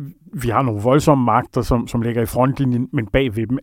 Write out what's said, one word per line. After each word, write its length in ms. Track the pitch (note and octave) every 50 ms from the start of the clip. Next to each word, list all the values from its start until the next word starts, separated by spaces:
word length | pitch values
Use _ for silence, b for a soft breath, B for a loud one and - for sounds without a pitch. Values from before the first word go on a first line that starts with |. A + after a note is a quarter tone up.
| C#3+ D3 - _ _ -
vi 160 | - C#3+ A#2+ A#2+
har 140 | G#2 B2
nogle 200 | C#3 A#2+ G#2+ G2+
voldsomme 420 | G#2 B2+ C3+ D3+ - D#3+ C#3+ C3+ A#2+
magter, 380 | A#2 G#2+ B2 - - - B2+
som, 240 | A2 - C3 A#2 A2+ -
som 140 | - A#2
ligger 200 | A2+ A#2+ A2 A#2+
i 40 | A2+
frontlinjen, 600 | - - A#2+ B2+ C#3 B2+ - C#3 B2+ A#2+ A#2+ B2+ -
men 140 | - C#3 A2
bagved 400 | - - C3+ C#3 A#2+ G2 A2+ A2
dem 120 | G#2+ B2+ C#3